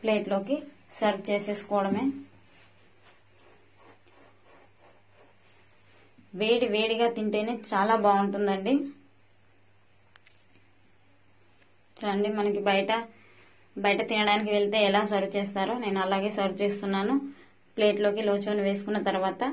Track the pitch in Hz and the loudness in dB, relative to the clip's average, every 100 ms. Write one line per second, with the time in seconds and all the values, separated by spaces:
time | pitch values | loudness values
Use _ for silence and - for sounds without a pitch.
0 | 220 214 - 196 196 285 - - - - | 0 0 0 -4 -2 -4 -4 -20 -20 -2
1 | 214 196 208 202 202 208 - 208 196 196 | -2 -2 -2 -2 -2 -8 -2 0 0 0
2 | 269 269 - - - - - - - - | -2 -4 -12 -20 -20 -20 -20 -20 -20 -20
3 | - - _ - - - - - - - | -20 -20 _ -20 -20 -20 -20 -20 -20 -20
4 | - - - - - - - - 180 - | -20 -20 -20 -20 -20 -20 -20 -20 -20 -20
5 | - - - - - - - - - - | -20 -20 -20 -20 -20 -20 -20 -20 -20 -20
6 | - - - 180 214 233 247 208 220 226 | -20 -20 -16 -4 2 4 4 0 0 2
7 | 233 233 214 208 214 233 - 208 202 226 | 0 0 -2 -2 -2 -6 -2 0 2 4
8 | 202 196 196 202 202 190 196 277 277 - | 4 4 2 0 0 0 2 0 0 -12
9 | - _ _ _ _ _ _ _ _ _ | -20 _ _ _ _ _ _ _ _ _
10 | _ - - _ _ _ _ _ _ _ | _ -20 -20 _ _ _ _ _ _ _
11 | _ _ _ _ _ _ _ _ _ - | _ _ _ _ _ _ _ _ _ -8
12 | 208 196 208 214 208 202 202 196 196 226 | -4 0 0 0 0 0 2 0 2 -2
13 | 226 - - - - - - - 202 196 | -4 -16 -20 -20 -20 -20 -16 -2 0 0
14 | 170 220 214 208 214 208 202 214 202 196 | 0 0 2 2 2 2 2 4 4 4
15 | 208 208 196 202 202 202 190 247 226 196 | 2 0 0 -4 -4 -2 -2 -2 -2 -2
16 | 190 196 202 202 196 190 202 202 196 196 | 0 0 -2 -2 -2 0 -2 -2 -2 -2
17 | 202 277 - - - - _ - 208 208 | 0 -2 -2 -14 -20 -20 _ 2 2 4
18 | 208 208 214 202 202 208 196 202 202 208 | 0 0 0 0 0 -2 0 -2 -2 -2
19 | 196 190 190 185 254 | 0 0 -2 -2 -4